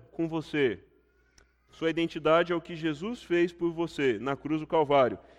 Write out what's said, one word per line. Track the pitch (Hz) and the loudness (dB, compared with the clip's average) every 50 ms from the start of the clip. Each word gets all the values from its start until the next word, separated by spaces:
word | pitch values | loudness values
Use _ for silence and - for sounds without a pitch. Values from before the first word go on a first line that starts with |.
| - _ - | -18 _ -6
com | - 165 165 | -6 -4 -4
você. | 160 160 151 - - 151 143 123 98 87 - _ _ _ _ _ _ _ _ _ _ _ _ _ _ _ _ _ | -4 -6 -6 -4 0 2 2 2 0 -2 -8 _ _ _ _ _ _ _ _ _ _ _ _ _ _ _ _ _
Sua | _ - 165 165 | _ -4 -2 -2
identidade | 160 160 165 165 - 165 147 156 160 170 175 170 175 | 0 0 -2 -4 -4 -2 2 4 4 4 4 2 -2
é | |
o | 170 | -4
que | 160 - 175 | -6 -8 -10
Jesus | 160 160 165 151 139 170 214 247 233 - | -6 -4 -4 -4 -4 -6 -8 -8 -10 -6
fez | - 175 175 175 180 - | -2 0 2 2 0 0
por | - 170 170 170 | -2 -4 -4 -2
você | 160 170 160 - - 147 135 117 101 | -4 -6 -6 -2 0 2 2 2 0
na | 113 135 139 | -2 -4 -4
cruz | 135 - 143 156 156 | -4 -4 -4 -4 -4
do | 156 | -2
Calvário. | 151 170 160 151 135 143 139 131 117 104 90 - - - | 0 2 2 2 4 4 4 4 4 2 -2 -10 -16 -20